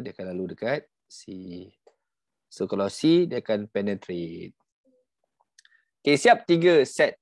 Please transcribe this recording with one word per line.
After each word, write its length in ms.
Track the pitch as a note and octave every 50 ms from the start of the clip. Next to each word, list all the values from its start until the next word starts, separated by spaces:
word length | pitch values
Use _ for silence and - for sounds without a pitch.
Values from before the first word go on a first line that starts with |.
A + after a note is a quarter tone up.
| B2
dia 40 | G#2 F#2+
akan 120 | - F#2+ F#2
lalu 240 | F2+ F#2 F#2+ F2+ -
dekat 320 | - A2 A#2 C#3 D#3 D#3 _ _ _ _ _
C. 120 | - - - - G2 F#2 F#2 F#2 F2 F2+ F#2 - _ _ _ _ _ _ _ _ _ _ _ _ _ _ _
So, 240 | _ - - F#2+ -
kalau 160 | - G3 G3
C, 400 | G3 - - - D#3+ E3 F3 F3
dia 160 | E3+ B2 A#2+
akan 240 | - - A2 G#2 G#2
penetrate. 880 | - - G2+ G2+ G#2 G2+ F#2+ - - F2+ F2 E2+ E2 E2+ E2 F2+ F2+ - _ _ _ _ _ _ _ _ _ _ _ _ _ _ _ _ _ _ _ _ _ _ _ _ _ _ _ _ _
Okey, 120 | - C#3 D3
siap 320 | C#3 - A#3+ A#3 A3+ -
tiga 400 | - E3+ E3 E3+ F3+ E3+ D3+ C3
set 320 | - - - D3+ B2+ - -